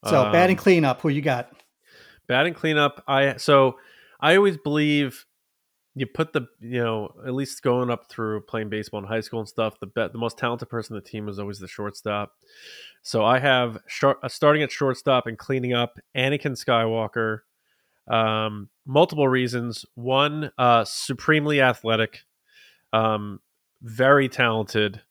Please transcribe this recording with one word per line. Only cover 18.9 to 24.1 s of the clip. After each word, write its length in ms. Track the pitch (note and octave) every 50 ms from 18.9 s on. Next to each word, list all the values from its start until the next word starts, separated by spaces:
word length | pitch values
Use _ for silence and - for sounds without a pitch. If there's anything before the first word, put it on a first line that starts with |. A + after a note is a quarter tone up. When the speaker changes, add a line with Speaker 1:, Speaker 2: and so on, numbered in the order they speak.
| C3 C#3+ E3+ F3 E3 D3+ C#3+ C3
Speaker 2:
reasons. 580 | C3 B2+ B2+ B2 A#2+ B2 A#2 A#2+ A2+ - - _ _
One, 560 | - A#2+ B2 C3 C3+ C#3+ D3 D3 D3+ D3+ C#3+ _ -
uh, 260 | B2+ B2 A#2+ A#2 A2
supremely 760 | - - - - - C3+ A2+ - - D#3 D#3 D3 D3 D3+ C#3+
athletic, 600 | C3 B2+ A#2+ - - A2 A2+ A2 A2 G#2+ - - _ _ _ _ _ _ _ _ _ _ _ _ _ _ -
um, 460 | A2 A2 A2 G#2+ G#2+ G#2 G#2 G2+ G2+ _ _ _ _ _ _ _ _
very 480 | - A#2 A2 A2+ B2+ C3+